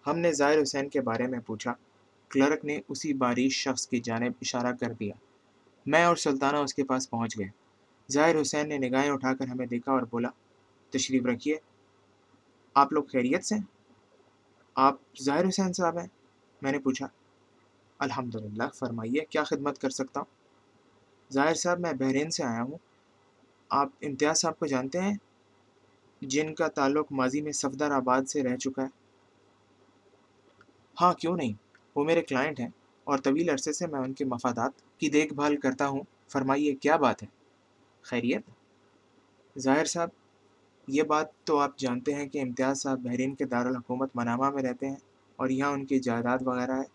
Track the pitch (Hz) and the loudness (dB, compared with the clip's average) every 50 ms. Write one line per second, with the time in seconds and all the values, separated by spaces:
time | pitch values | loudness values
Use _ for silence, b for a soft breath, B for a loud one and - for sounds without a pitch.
0 | _ 143 151 170 170 170 151 139 143 143 151 156 147 135 - 139 139 139 - 139 | _ -2 -2 2 2 2 4 4 4 6 6 4 4 2 -2 -4 -6 -2 -2 -2
1 | 123 123 113 113 123 127 127 120 113 - 113 107 - 123 123 - _ _ _ _ | 0 0 -2 -2 -2 -2 -4 -6 -6 -8 -10 -6 -6 -6 -6 -6 _ _ _ _
2 | _ _ _ _ _ _ - 139 135 143 156 156 - 147 147 147 - - 143 - | _ _ _ _ _ _ 2 4 4 4 2 0 -2 -6 -6 -6 -6 -10 -10 -6
3 | - 156 139 135 131 120 120 123 127 135 131 - - 139 127 131 - - 127 120 | -4 -4 0 2 2 2 2 2 2 2 0 0 -2 -2 -2 -4 -4 -4 -4 -4
4 | 120 120 113 117 120 123 120 - 127 - - 123 123 123 123 - 123 113 110 104 | -2 -2 -2 0 -2 -2 -4 -4 -8 -4 -4 -2 -2 -2 -2 -2 -4 -6 -4 -6
5 | 110 101 - - _ _ _ _ _ _ _ _ _ _ _ _ _ 139 147 165 | -6 -8 -8 -10 _ _ _ _ _ _ _ _ _ _ _ _ _ 4 4 6
6 | 170 175 170 165 - 160 139 135 143 139 143 147 143 135 - - 135 135 131 131 | 6 6 4 4 2 0 0 2 2 2 2 0 -2 -2 -2 -2 0 0 0 -2
7 | 131 - - 117 117 110 - 110 98 95 - _ _ _ _ _ _ _ _ _ | -2 -4 -4 -4 -4 -4 -4 -6 -8 -8 -10 _ _ _ _ _ _ _ _ _
8 | _ - 131 143 151 165 160 156 143 135 - 147 151 151 151 139 131 123 127 131 | _ -2 2 4 6 6 6 4 0 0 -2 -2 -2 -2 -2 -2 -2 2 2 2
9 | 143 143 143 135 135 131 131 131 135 127 123 127 127 120 120 120 120 139 135 131 | 2 2 0 0 0 -2 0 0 -4 -6 -6 -6 -6 -4 -4 -4 0 0 0 0
10 | 120 113 117 117 120 123 - _ _ _ _ _ _ _ _ _ _ _ - 131 | 0 -2 -4 -4 -4 -4 -6 _ _ _ _ _ _ _ _ _ _ _ -4 -4
11 | - - 131 127 117 123 120 110 - 147 151 156 _ _ _ _ _ _ _ _ | -2 0 0 0 2 0 -2 0 -2 -2 -2 -2 _ _ _ _ _ _ _ _
12 | _ _ _ _ _ _ _ _ _ _ _ _ _ _ _ 139 139 135 151 156 | _ _ _ _ _ _ _ _ _ _ _ _ _ _ _ 4 4 6 4 0
13 | 143 - - 131 123 127 147 185 - - 214 214 190 - _ _ _ _ - _ | 0 2 0 0 2 2 0 0 0 -2 -4 -4 -4 -8 _ _ _ _ -20 _
14 | _ _ _ _ _ _ _ _ _ _ _ _ _ _ _ 131 131 139 135 - | _ _ _ _ _ _ _ _ _ _ _ _ _ _ _ 4 4 4 4 2
15 | _ _ _ - 135 139 143 156 180 190 185 - 190 185 180 - 180 165 165 170 | _ _ _ -4 -2 0 2 4 2 2 2 0 -2 -2 0 0 0 0 0 -2
16 | 170 - _ _ _ _ _ _ _ _ _ _ 143 135 139 139 135 135 131 - | -10 -10 _ _ _ _ _ _ _ _ _ _ -4 -2 -2 0 0 0 -2 -2
17 | 139 131 _ _ _ _ _ _ _ _ _ _ _ _ _ _ _ _ _ _ | -6 -10 _ _ _ _ _ _ _ _ _ _ _ _ _ _ _ _ _ _
18 | 139 135 127 135 127 120 110 110 110 104 104 110 120 147 - - 131 117 117 113 | -6 -4 -4 -4 -6 -6 -8 -8 -8 -8 -4 -4 -4 -4 -4 -6 -6 -6 -4 -6
19 | 110 113 127 151 156 - - 156 147 - 156 139 139 143 135 - - - 269 - | -4 -2 -2 -2 -2 -2 -2 -2 0 0 -2 -2 -2 -6 -6 -4 -6 -6 -4 -4
20 | 135 135 - - - _ _ _ _ _ _ _ _ _ _ _ _ _ _ _ | -8 -6 -6 -8 -8 _ _ _ _ _ _ _ _ _ _ _ _ _ _ _
21 | _ _ _ _ _ _ 135 139 139 156 165 160 - 175 175 175 175 165 147 127 | _ _ _ _ _ _ 0 2 2 2 2 2 0 0 0 0 0 -4 -2 0
22 | 135 135 131 131 151 165 - - 156 123 117 117 120 131 151 175 _ _ _ _ | 0 0 2 0 0 -2 -4 -4 -2 -2 -2 -4 -4 -6 -8 -12 _ _ _ _
23 | _ _ _ _ _ _ _ _ _ _ _ _ _ _ - 139 143 139 - _ | _ _ _ _ _ _ _ _ _ _ _ _ _ _ 0 0 0 0 -4 _
24 | 147 147 135 135 147 147 160 - - 165 156 _ 165 147 135 127 131 135 139 180 | -8 -8 -2 0 2 2 2 2 0 0 -2 _ -4 -2 0 -2 -2 -2 -2 -2
25 | 185 202 208 202 _ _ _ _ _ _ _ _ _ _ _ _ _ _ _ _ | 0 0 -2 -4 _ _ _ _ _ _ _ _ _ _ _ _ _ _ _ _
26 | _ _ _ _ 147 135 131 147 156 156 156 - 165 151 - 151 139 135 143 156 | _ _ _ _ -8 -2 -2 -2 -2 -2 -2 -2 -2 -2 0 2 2 2 2 2
27 | 151 - 143 135 127 127 131 151 151 151 143 - - 143 139 135 151 147 143 135 | 0 0 -2 0 0 0 0 -2 -4 -4 -6 -2 -4 -4 -2 -2 -2 0 0 0
28 | 127 127 127 135 135 - - 147 131 127 123 127 - - 135 135 131 269 _ _ | 2 2 2 2 2 0 -2 -2 0 0 -2 -2 -4 -6 -4 -4 -6 -6 _ _
29 | _ _ _ _ _ _ _ _ _ _ _ _ _ _ _ _ _ _ _ _ | _ _ _ _ _ _ _ _ _ _ _ _ _ _ _ _ _ _ _ _
30 | _ _ _ _ _ _ _ _ _ - _ _ - _ _ _ _ _ _ - | _ _ _ _ _ _ _ _ _ -20 _ _ -20 _ _ _ _ _ _ 4
31 | 170 180 170 - - 165 185 175 143 113 104 - _ _ _ - _ _ _ 143 | 4 4 4 4 0 -2 0 0 0 -2 -4 -6 _ _ _ -20 _ _ _ 0
32 | 147 156 165 170 160 - 139 127 135 156 113 127 120 - - _ _ _ _ _ | 2 4 4 2 2 2 0 0 0 0 -2 -4 -8 -8 -8 _ _ _ _ _
33 | _ - 143 135 135 139 135 156 170 170 143 135 - 156 147 - 175 165 147 135 | _ -2 -2 0 2 2 2 2 2 0 0 0 -2 -4 -4 -4 -4 -4 -4 -4
34 | 131 131 135 - 147 131 123 117 - 123 113 117 117 135 - - _ _ _ _ | -4 -6 -4 -4 -4 -4 -4 -2 -2 -2 0 0 -2 -2 -4 -8 _ _ _ _
35 | 160 151 143 147 156 151 147 135 147 147 147 147 - 135 131 - 147 139 139 139 | -4 2 4 4 4 4 0 0 2 2 2 2 0 -2 0 2 0 0 0 -4
36 | 143 _ _ _ _ _ - 139 131 131 135 143 151 147 135 135 - 143 156 165 | -6 _ _ _ _ _ -2 -2 2 2 2 2 2 0 0 2 2 4 4 6
37 | 143 120 104 - - - _ _ _ _ _ _ _ _ _ _ _ _ _ _ | 6 4 2 0 -8 -18 _ _ _ _ _ _ _ _ _ _ _ _ _ _
38 | _ - 127 120 117 120 151 220 - - - _ _ _ _ _ _ _ _ _ | _ -4 -4 -2 0 0 -2 -2 -4 -12 -20 _ _ _ _ _ _ _ _ _
39 | _ _ _ _ _ _ _ _ _ _ _ 135 131 135 135 151 160 156 - 170 | _ _ _ _ _ _ _ _ _ _ _ -4 2 2 4 4 2 0 0 -2
40 | 170 175 - _ _ _ _ _ _ _ _ _ _ _ _ _ _ - 135 147 | -2 -4 -6 _ _ _ _ _ _ _ _ _ _ _ _ _ _ -2 0 0
41 | 156 147 151 151 156 156 _ _ _ - 156 147 143 139 - - 131 127 120 123 | 2 4 2 0 0 -2 _ _ _ 0 2 2 2 0 -2 -4 -4 -2 -2 -2
42 | 123 143 143 143 143 135 135 147 135 127 123 131 131 135 139 135 - 139 135 123 | -2 -4 -4 -4 -6 -6 -4 -4 -4 -4 -2 0 0 0 0 -2 -2 -2 -2 -2
43 | 123 120 123 123 131 135 139 - 143 127 123 120 123 127 131 123 120 - 123 127 | -2 -4 -2 -2 -2 -2 -2 -4 -4 -2 0 0 0 0 -2 -4 -4 -6 -4 -4
44 | 135 135 - 120 120 120 117 123 135 139 143 139 131 127 123 127 135 135 135 - | -4 -4 -4 -4 -2 -2 0 0 0 0 0 0 -4 -4 -4 -4 -6 -8 -8 -8
45 | _ _ _ _ _ _ _ - 135 131 131 131 139 143 143 139 139 135 139 131 | _ _ _ _ _ _ _ -4 -2 -2 0 0 0 0 0 -2 -2 0 0 0
46 | 127 123 117 117 120 127 127 131 131 131 127 123 123 127 131 131 135 - | 2 0 -2 0 0 0 0 0 0 -2 -2 -2 -2 -2 -2 -4 -4 -6